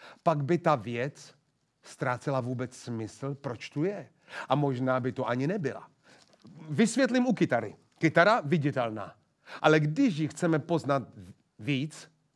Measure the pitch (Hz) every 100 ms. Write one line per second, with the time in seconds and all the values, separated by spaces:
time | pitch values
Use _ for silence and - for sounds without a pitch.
0 | - - - 156 139 175 170 143 107 117
1 | 139 - - _ _ _ _ _ - -
2 | 131 123 - 135 120 127 123 - - 113
3 | 110 - 135 139 131 110 - 143 175 202
4 | 127 _ _ - - 135 143 123 131 127
5 | 123 123 113 123 143 208 135 98 - _
6 | _ - _ _ - - 156 147 226 240
7 | 254 247 247 233 160 120 107 - _ _
8 | 156 170 180 226 151 165 143 131 117 110
9 | 92 - _ _ - - 156 156 151 156
10 | 277 151 156 - 175 160 - 165 - 139
11 | - - 92 - _ _ 107 135 151 -
12 | - _ _